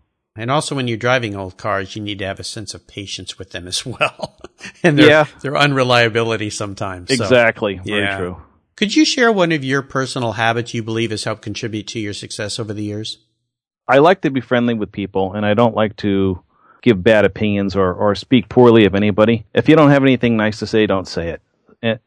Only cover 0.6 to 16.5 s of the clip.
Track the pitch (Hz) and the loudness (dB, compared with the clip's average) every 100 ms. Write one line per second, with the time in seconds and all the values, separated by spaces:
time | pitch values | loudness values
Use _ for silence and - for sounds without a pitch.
0.6 | - 139 123 113 123 127 117 98 95 - | -2 -6 -4 -4 0 0 -2 -8 -10 -10
1.6 | 110 98 98 107 104 101 95 95 - 113 | -6 -4 -6 -10 -10 -8 -8 -8 -12 -12
2.6 | 101 90 _ - 98 - - - 92 92 | -14 -16 _ -16 -12 -12 -14 -18 -14 -14
3.6 | 90 - 131 104 151 - - _ - _ | -10 -10 -10 -6 -6 -6 -16 _ -20 _
4.6 | - - 175 147 151 151 147 - 135 147 | -20 -2 0 4 6 6 2 -4 -6 0
5.6 | 143 135 123 120 117 113 113 110 104 - | 0 2 2 4 2 0 -2 -2 -6 -8
6.6 | 104 98 101 92 90 127 107 123 113 107 | -10 -8 -10 -10 -4 -4 2 4 4 2
7.6 | 107 92 95 104 98 98 90 90 - _ | -4 -6 -4 -2 -2 -4 -6 -10 -18 _
8.6 | _ - 208 302 311 - 233 202 170 160 | _ -6 -2 2 0 2 0 2 0 -2
9.6 | 131 139 131 135 131 135 117 107 113 117 | -2 -4 -4 -6 -6 -4 -6 -2 -2 -2
10.6 | 117 120 110 113 113 107 - 107 - 101 | -4 -8 -6 -4 -4 -4 -8 -8 -10 -10
11.6 | 117 107 98 120 104 101 110 - 104 - | -8 -10 -10 -10 -8 -10 -12 -10 -10 -8
12.6 | 110 104 104 104 107 - _ _ _ _ | -8 -8 -8 -8 -10 -14 _ _ _ _
13.6 | _ _ - 135 160 190 156 135 - 123 | _ _ 2 4 4 4 0 -4 -2 0
14.6 | 120 113 98 - 98 95 95 104 104 104 | 0 -2 -6 -8 -6 -4 -4 -2 0 2
15.6 | 120 104 107 - 104 98 95 90 _ | 4 4 2 -2 -2 0 0 -2 _